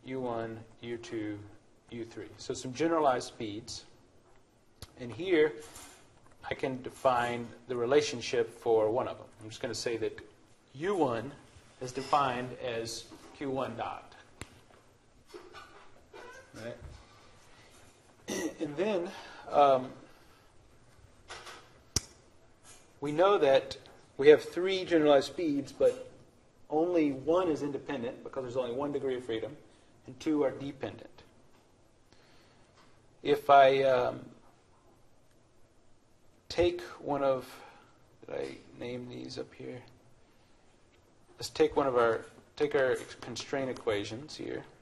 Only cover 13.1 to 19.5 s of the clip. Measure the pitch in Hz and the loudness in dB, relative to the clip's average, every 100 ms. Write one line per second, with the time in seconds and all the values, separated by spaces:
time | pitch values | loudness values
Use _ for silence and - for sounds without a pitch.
13.1 | - - - 139 131 120 113 101 90 - | -18 -20 -10 -6 -4 -4 -6 -8 -8 -14
14.1 | - - - - - - - - _ _ | -20 -20 -18 -18 -18 -20 -20 -20 _ _
15.1 | - - - - - - - - - - | -20 -20 -20 -20 -20 -20 -20 -20 -20 -20
16.1 | - 480 508 523 - 113 - - - - | -20 -20 -20 -20 -14 -14 -12 -16 -20 -20
17.1 | - - - - - - - - - _ | -20 -20 -20 -20 -20 -20 -20 -20 -20 _
18.1 | - - 190 165 - 151 147 202 196 175 | -20 -6 -4 -4 -6 -8 -2 -2 0 -4
19.1 | - - - - | -10 -16 -18 -2